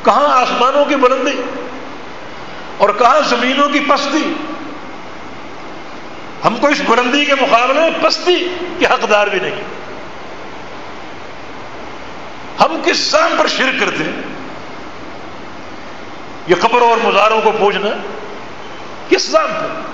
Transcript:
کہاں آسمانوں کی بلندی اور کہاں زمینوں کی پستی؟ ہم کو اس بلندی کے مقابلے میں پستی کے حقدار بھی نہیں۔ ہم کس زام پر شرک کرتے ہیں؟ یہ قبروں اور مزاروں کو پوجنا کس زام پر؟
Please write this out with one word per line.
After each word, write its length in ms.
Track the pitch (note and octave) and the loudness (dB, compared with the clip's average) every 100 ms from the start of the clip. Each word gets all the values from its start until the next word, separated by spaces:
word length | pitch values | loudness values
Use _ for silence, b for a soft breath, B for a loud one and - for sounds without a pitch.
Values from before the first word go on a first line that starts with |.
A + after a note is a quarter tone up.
کہاں 360 | - G#3+ D4 C4 | 6 6 6 4
آسمانوں 440 | B3 B3 B3 C#4 | 4 2 4 4
کی 120 | C#4 C#4+ | 4 6
بلندی 460 | B3+ C4 C#4 C4+ B3+ - - - - - - - - - - - - - | 4 4 0 -2 -4 -6 -8 -10 -12 -12 -12 -12 -12 -14 -12 -12 -12 2
اور 100 | G3+ G3 | 2 6
کہاں 220 | A#3 D4+ C4 | 6 6 4
زمینوں 400 | A#3+ B3 C4+ C#4+ | 2 2 2 4
کی 120 | D4 | 2
پستی؟ 540 | C4+ C#4 B3 D4+ C4 - - - - - - - - - - - - - - - - - - - - - | 2 2 2 0 0 -4 -6 -8 -10 -10 -12 -12 -12 -12 -12 -12 -14 -12 -12 -12 -12 -12 -12 -14 -12 -2
ہم 120 | E3 A#3 | 0 2
کو 100 | C#4+ | 2
اس 140 | C#4+ C#4 | 2 4
بلندی 380 | A#3 B3 C#4+ | 2 4 2
کے 100 | D4 | 2
مقابلے 460 | C4+ A3+ A#3 B3+ C#4+ | 2 4 4 4 4
میں 100 | D#4+ - | 2 4
پستی 460 | D#4+ - F4+ E4+ F4+ - F4+ - | 2 2 2 2 0 -6 -8 0
کے 80 | B3+ | 2
حقدار 400 | B3 A3 G#3 G3+ | 2 4 4 4
بھی 120 | F#3+ | 0
نہیں۔ 200 | D#3+ B2+ - - - - - - - - - - - - - - - - - - - - - - - - - - - - - - | -2 -6 -10 -12 -12 -12 -12 -12 -12 -12 -12 -12 -12 -12 -12 -12 -12 -12 -12 -12 -12 -12 -12 -12 -12 -12 -12 -12 -14 -14 -12 0
ہم 200 | C4+ D#4+ | 2 2
کس 120 | D#4+ D4+ | 0 0
زام 380 | - D4+ E4 D#4 | 2 4 4 2
پر 80 | D#4 | 0
شرک 340 | - C4 B3+ | 2 0 2
کرتے 240 | F#3+ D#3+ | 0 0
ہیں؟ 180 | D#3+ - - - - - - - - - - - - - - - - - - - - - - - - | -4 -4 -8 -10 -10 -12 -12 -12 -12 -12 -12 -12 -12 -12 -12 -12 -14 -14 -12 -12 -12 -14 -14 -12 2
یہ 80 | F3 | 2
قبروں 300 | A3+ A#3+ A#3 | 4 6 6
اور 80 | A3+ | 4
مزاروں 360 | G#3+ F#3+ G#3+ A3+ | 4 4 4 6
کو 120 | A3 G3+ | 4 4
پوجنا 320 | G3 F#3 G3+ - - - - - - - - - - - - | 2 2 -2 -2 -6 -10 -10 -10 -12 -12 -12 -12 -12 -12 0
کس 140 | - | 2
زام 280 | - D#4 D4+ | 4 2 2
پر؟ 300 | - D#3 - - | -2 -4 -6 -10